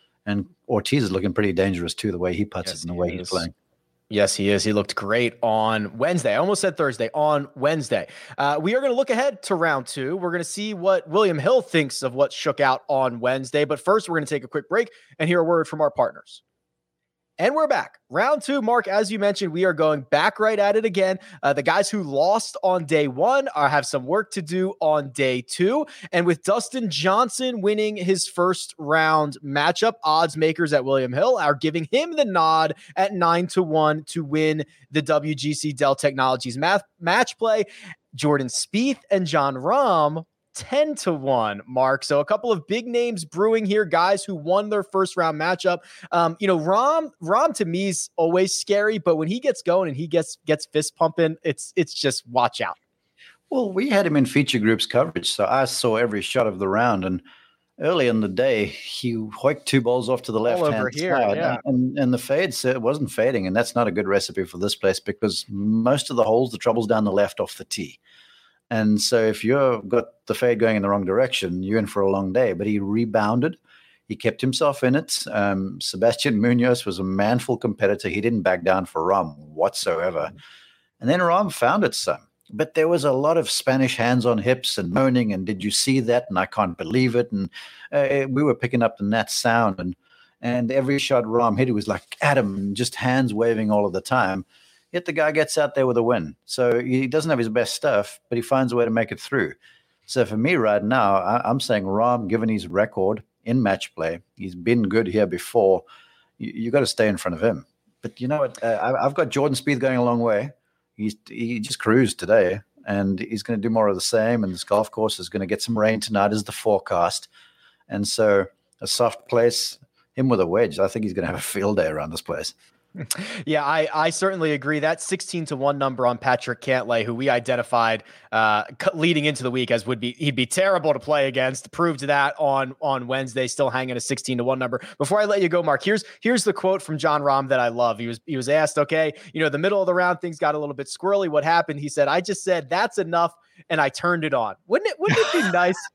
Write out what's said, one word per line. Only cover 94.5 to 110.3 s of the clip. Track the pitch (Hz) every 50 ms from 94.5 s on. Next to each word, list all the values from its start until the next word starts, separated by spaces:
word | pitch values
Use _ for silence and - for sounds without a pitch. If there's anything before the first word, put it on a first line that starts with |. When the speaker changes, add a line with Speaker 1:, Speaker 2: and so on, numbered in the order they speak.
| _ _ _ _ _ _ _ _
Speaker 1:
Yet | - 180 175
the | - 151
guy | 160 156 156 151
gets | 156 151 151 - 156
out | 147 139 -
there | 139 131
with | 127 117 120
a | 113
win. | 120 123 107 80 78 - _ _
So | - - - 123 120 117 120
he | 120 127 127 131 135
doesn't | 123 127 156 147 160
have | 151 120
his | 117 113
best | 107 123 113 - -
stuff, | - - 147 120 101 101 - - - _ -
but | 120
he | 120 117
finds | - 135 131 131 120 123
a |
way | 120 117
to | 113
make | 110 117 110 - 107
it | -
through. | - - 143 127 92 76 - _ _ _ _ _ _ _ _ _ _
So | - - 131 117
for | 92 107 107
me | 120 160 180
right | 147 110 107 104 104 101
now, | 107 127 131 107 98 98
I, | 95 90 92 110 120 -
I'm | 110 123 135
saying | - - 113 104 95
Rahm, | 95 95 104 113 123 123 117 107
given | 90 110 113 117 110
his | 110 101 90 85
record | 85 98 107 113 - 98 95 98 107 107 - _ _ _ -
in | 110 120 131 113
match | 98 95 92 - - _
play, | 82 80 82 85 85 - _ _
he's | - 95 95 87
been | 87 87 110 123 120 107
good | 95 101 113 113
here | 92 87 107 101
before, | 90 90 85 - - - 117 101 95 95 87 - _ - - - _ _ _ _ _ _ -
you, | - - -
you | 117 113 120
gotta | 123 143 123
stay | - - - 110
in | 107 98 87
front | - 92 87
of | 78 101
him. | 117 98 71 - _ _ _ _ _ _ _
But | - 113 - -
you | 123 127
know | 151 151
what? | 139 123 - - 113
Uh, | 117 113 101
I, | - 117 131 - -
I've | 139 143
got | 185 160 117
Jordan | - 139 139 147 135
Spieth | - - 147 143 120
going | 131 131 131 123
a | 120
long | 120 120 117
way. | 117 117